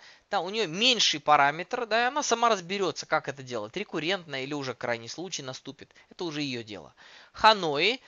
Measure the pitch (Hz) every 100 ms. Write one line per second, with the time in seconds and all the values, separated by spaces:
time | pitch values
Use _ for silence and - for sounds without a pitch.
0 | - - _ 202 170 214 196 165 247 240
1 | - 156 151 147 139 151 180 247 226 220
2 | 240 294 269 233 233 208 170 196 185 -
3 | - 156 147 139 131 120 104 - 208 165
4 | 151 190 165 135 135 147 131 117 120 117
5 | 117 - 185 - 135 131 - 139 - -
6 | _ - 175 147 147 123 110 98 73 -
7 | - - - - 220 220 170 143 185 262